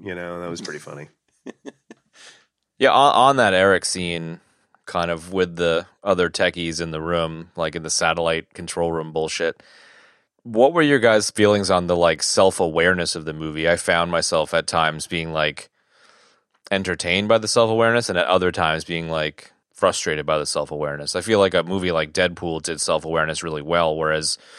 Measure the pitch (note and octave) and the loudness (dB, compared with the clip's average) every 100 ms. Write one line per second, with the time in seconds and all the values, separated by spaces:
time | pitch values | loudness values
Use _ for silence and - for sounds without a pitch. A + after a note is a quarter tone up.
0 | G2 F2 F2 F2 F2 E2+ - D2+ D2+ D2 | -12 -12 -10 -10 -10 -10 -12 -14 -14 -16
1 | - _ _ _ - - - _ _ - | -18 _ _ _ -20 -18 -20 _ _ -20
2 | _ _ - _ _ _ _ - C3 B2+ | _ _ -20 _ _ _ _ 0 2 6
3 | C#3+ - C3+ C3+ G#2+ F#2 G2 F2+ - F#2 | 4 6 6 6 4 6 4 4 0 -6
4 | F2 E2+ E2 E2+ _ _ _ _ - F2+ | -4 -4 -6 -12 _ _ _ _ -8 -4
5 | E2+ E2 E2+ F#2 F2+ E2+ E2+ E2 F2 _ | -4 -4 -6 -2 -2 0 0 0 -4 _
6 | G2+ F2+ E2+ - F2+ F2 E2+ D#2+ E2 D#2 | -2 0 0 0 -2 -2 -6 -6 -6 -6
7 | D#2+ E2+ E2 D#2+ E2 - D#2+ E2 D#2 - | -4 -2 -2 -6 -14 -6 -6 -6 -6 -2
8 | E2+ E2 E2 E2 - - E2+ - E2+ E2 | 0 0 0 -2 -6 -14 -10 -4 -2 -2
9 | D#2+ D#2+ D#2+ - E2 - - - - _ | -4 -4 -4 -2 -4 -4 -16 -20 -20 _
10 | _ _ _ _ A#2+ A2 C3+ E3+ D3 C#3 | _ _ _ _ -6 4 4 6 4 6
11 | A2+ G#2+ G2+ - G#2 G#2 G2 F#2 F2 F2 | 6 4 2 2 4 4 2 0 2 2
12 | E2+ D#2+ - - F#2+ - E2+ D#2+ F2 F2+ | 4 2 0 4 4 4 0 2 2 2
13 | E2+ E2+ D#2 D#2 D#2 D#2 D#2+ E2+ - E2+ | -2 -4 -8 -8 -8 -2 0 0 2 0
14 | E2+ E2+ - E2 D2+ E2 - F2 D#2 D#2 | 2 -2 0 -2 0 -2 0 0 0 -2
15 | - F2 D#2+ D#2 D2+ D2+ - _ _ _ | -8 -6 -6 -2 -4 -4 -18 _ _ _
16 | _ _ _ _ _ _ - G2 F#2 E2+ | _ _ _ _ _ _ -4 -4 -2 -6
17 | F2 F#2 G#2 A2+ G#2+ A#2+ A2+ A2+ A2+ A#2+ | -2 -2 2 2 2 2 2 2 2 2
18 | A#2 F2+ E2 F#2 F2+ F2 D#2+ D#2 - E2+ | 0 -2 2 2 2 0 0 -2 -4 -6
19 | E2 D#2+ D2+ - - _ _ - F#2+ - | -4 -4 -4 -6 -20 _ _ 0 0 2
20 | F2 D2+ D2 D#2 C#2+ D#2+ D2 D2+ D2 D2 | -4 -4 -2 -2 -2 -4 -6 -6 -6 -6
21 | D2 F#2 F#2+ G#2+ F#2+ F2+ E2 F#2+ F2+ E2 | -6 -6 0 4 4 2 0 -2 -2 -2
22 | D2+ F2+ F2+ E2 F2 D#2+ E2 D#2+ - D#2 | -2 0 -2 -2 -6 -6 -6 -6 -2 -2
23 | D#2+ D#2+ D#2 D#2 E2 D2+ D2 E2+ D#2+ D#2 | 0 -2 -2 -4 -6 -8 -2 0 2 0
24 | D#2 D#2 D#2 - - | -2 -2 -4 -8 -12